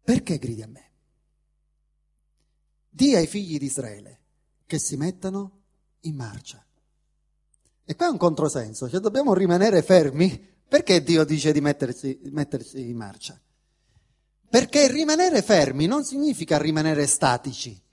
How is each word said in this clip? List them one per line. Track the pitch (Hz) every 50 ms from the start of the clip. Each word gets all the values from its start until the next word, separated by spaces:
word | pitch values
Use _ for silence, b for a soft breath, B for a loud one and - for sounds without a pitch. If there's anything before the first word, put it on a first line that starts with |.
"Perché | _ - 240 247 - - 180 147
gridi | - 117 117 107 110
a | 110
me? | 120 - _ _ _ _ _ _ _ _ _ _ _ _ _ _ _ _ _ _ _ _ _ _ _ _ _ _ _ _ _ _ _ _ _ _ _ _ _ _ _ _ _ _
Dì | _ 156 254 285 262
ai | 185 160
figli | 156 - 208 202 175 156 147
di | 139
Israele | 139 - - 127 110 107 101 101 101 - _ _ _ _ _ _ _ _ _ _
che | _ - -
si | - - -
mettano | 135 147 175 185 185 - 190 190 196 202 190 _ _ _ _ _ _ _ _ _ _
in | _ 165 151
marcia." | 139 123 110 104 113 - - - _ _ _ _ _ _ _ _ _ _ _ _ _ _ _ _ _ _ _ _ _ _ _ _ _ _
E | - 151
qua | _ 339
è | 349
un | 294
controsenso, | 180 175 175 156 - 151 151 - 139 117 107 110 - 131 123
cioè | 127 185
dobbiamo | 190 220 202 262 285 277 196
rimanere | 185 196 180 175 175 196 226 202 175 156
fermi | - 190 180 156 139 127 147 175 190 135 - - _ _ _ _ _
perché | - 302 339 - 190 170 143
Dio | 135 165 160 156
dice | 151 156 151 135 156 151
di | 147
mettersi, | 143 147 143 - - 120 123 - - 135 131 - - 139
mettersi | 139 151 147 139 - 127 - - - 135 127 117
in | 120
marcia? | 117 110 101 - - - - 120 _ _ _ _ _ _ _ _ _ _ _ _ _ _ _ _ _ _ _ _ _ _ _
Perché | - 233 254 - - 294 294 262
rimanere | 254 285 320 302 302 320 359 370 339 226 190
fermi | - 214 170 147 - 131 135 151
non | 175 247 294 277
significa | - 262 277 294 302 247 - 165 - 170 147
rimanere | 151 156 156 156 151 160 156 147 143
statici. | 131 - - - 135 123 123 - 139 120 - - 123 107 92 _ _